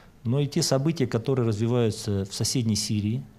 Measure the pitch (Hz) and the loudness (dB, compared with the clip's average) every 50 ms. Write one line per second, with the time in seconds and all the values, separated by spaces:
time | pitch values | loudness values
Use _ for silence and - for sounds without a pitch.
0 | - - - - - 113 123 143 147 135 - 170 139 - 139 135 135 165 - - | -20 -20 -20 -8 -4 0 0 0 0 0 0 0 0 2 2 2 2 0 0 0
1 | 127 117 - 120 113 - 135 127 117 113 107 98 117 113 123 123 117 110 104 - | -2 0 0 -2 0 0 0 2 2 0 0 0 0 2 2 2 2 2 0 -2
2 | - 107 101 98 98 98 - - 117 - - 135 117 113 104 101 - - 113 104 | -4 -2 -2 -2 -2 -4 -4 -4 -4 -2 -2 0 0 0 0 0 0 -2 -2 0
3 | 101 104 117 139 - - - | 0 0 -2 -2 -6 -10 -18